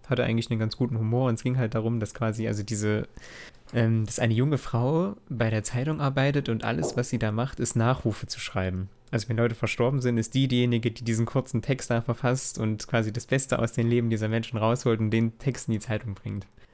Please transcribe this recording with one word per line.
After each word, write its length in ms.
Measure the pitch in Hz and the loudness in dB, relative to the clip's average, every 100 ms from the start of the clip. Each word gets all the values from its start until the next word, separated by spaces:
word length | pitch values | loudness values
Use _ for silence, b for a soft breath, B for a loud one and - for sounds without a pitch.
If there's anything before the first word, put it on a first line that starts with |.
| - | -2
Hatte 160 | 123 | 0
eigentlich 260 | 123 113 113 | 2 0 0
einen 100 | 113 | 0
ganz 160 | 110 - | -2 0
guten 200 | 123 117 | -2 0
Humor 300 | 110 120 131 | 0 2 2
und 60 | |
es 80 | 117 | 0
ging 160 | 127 127 | 0 0
halt 160 | 117 | 0
darum, 240 | 117 110 117 | 0 0 -2
dass 140 | 104 | -4
quasi, 320 | - 113 107 110 | -2 -2 -2 -2
also 160 | 107 | -4
diese, 460 | 104 107 107 107 - - B B B B - | -4 -2 0 0 -2 -10 B B B B -6
ähm, 320 | 120 113 113 107 | 0 2 2 0
dass 120 | - | 0
eine 140 | 113 | 2
junge 220 | 110 139 139 | 2 2 0
Frau 600 | - 117 123 160 190 202 - | 0 0 2 2 0 -4 -8
bei 220 | 123 113 | -2 0
der 140 | 110 | 0
Zeitung 360 | 107 123 143 156 | -2 -2 -2 0
arbeitet 480 | 143 135 139 143 139 | 0 2 2 2 0
und 160 | 113 | -2
alles, 320 | 110 117 151 - | 0 -2 -2 -2
was 140 | 123 | -2
sie 80 | 120 | 0
da 140 | 110 | 0
macht, 260 | 107 127 - | 0 -2 -2
ist 140 | 120 | -2
Nachrufe 540 | - 113 131 117 104 - | 2 2 2 0 -2 -6
zu 100 | - | -8
schreiben. 480 | - - 92 92 92 - - | -6 -2 -2 -2 -6 -10 -4
Also 180 | 117 104 | -2 0
wenn 80 | 113 | 2
Leute 200 | 117 113 | 0 0
verstorben 440 | - - 120 139 | -2 0 2 2
sind, 160 | 123 117 | 2 2
ist 160 | 110 | 0
die 160 | 131 135 | 2 2
diejenige, 420 | 123 123 120 117 | 4 4 2 0
die 120 | 113 | -2
diesen 220 | 117 113 113 | -2 0 0
kurzen 340 | 135 123 117 | 0 0 -2
Text 300 | - 131 - | -2 -2 0
da 100 | 117 | 0
verfasst 560 | 113 117 123 131 - - | 0 0 0 0 -2 -2
und 280 | 110 107 - | -2 -2 0
quasi 260 | 117 110 | 0 0
das 140 | 113 - | -2 0
Beste 320 | 135 - 120 | 0 2 0
aus 140 | 113 | 0
den 180 | - 117 | 0 2
Leben 180 | 120 117 | 4 2
dieser 200 | 110 110 | 0 0
Menschen 280 | 113 113 113 | 0 -2 0
rausholt 440 | 110 123 - 113 | 2 2 2 2
und 100 | 110 | 4
den 260 | 110 113 - | 4 2 0
Text 300 | 143 120 - | -4 -2 -2
in 40 | |
die 80 | 110 | -2
Zeitung 340 | - 110 117 | -2 -4 -4
bringt. 320 | 95 107 101 - b b | -8 -6 -8 -8 b b